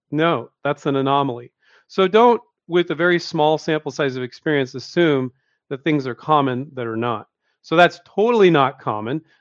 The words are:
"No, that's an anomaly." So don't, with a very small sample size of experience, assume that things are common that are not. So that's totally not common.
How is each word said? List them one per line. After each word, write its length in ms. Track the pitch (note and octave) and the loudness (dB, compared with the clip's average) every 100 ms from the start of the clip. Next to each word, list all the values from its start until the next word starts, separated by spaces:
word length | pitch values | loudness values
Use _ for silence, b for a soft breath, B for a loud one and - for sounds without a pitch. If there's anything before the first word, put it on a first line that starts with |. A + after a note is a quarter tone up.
| - | -8
"No, 400 | D3 E3+ C3+ A#2+ _ | -2 0 -2 -6 _
that's 220 | C#3+ C#3+ D3+ | -6 -4 -2
an 120 | C#3 | -2
anomaly." 540 | C3+ C#3 C#3 A#2+ B2 _ b b b | 0 0 0 -6 -14 _ b b b
So 200 | - F#3+ | -2 2
don't, 340 | G#3+ A#3+ A3 _ _ - | 4 4 2 _ _ -4
with 240 | F3 F3 | -2 -2
a 40 | D3 | 0
very 220 | F3 F3 | 0 0
small 400 | - E3 D3+ D3+ | -2 -2 0 0
sample 340 | - D#3 D3 | -2 -4 -4
size 260 | C3 C#3 B2+ | -4 -4 -4
of 60 | |
experience, 520 | B2 - D#3+ C#3+ C3 C3 | -10 -8 -2 -2 -2 -8
assume 560 | - F3 E3 C#3 B2+ _ _ _ - | -6 0 2 2 -2 _ _ _ -14
that 140 | C3+ | -8
things 220 | E3 D3+ C3 | -2 -2 -2
are 100 | A2+ | -8
common 540 | - D3+ C3+ B2 D3 | 0 2 2 -4 -8
that 120 | B2+ A#2 | -10 -8
are 120 | A2+ | -4
not. 300 | A#2+ G#2+ - _ _ _ | -4 -6 -10 _ _ _
So 140 | - D#3+ | -2 4
that's 240 | E3+ - _ | 4 2 _
totally 440 | - A3+ A#3 F#3 | -2 0 4 4
not 300 | D#3 C3+ C3+ | 4 2 -2
common. 420 | C3+ G#2+ A2 D#3 - _ | -8 -6 -6 -8 -10 _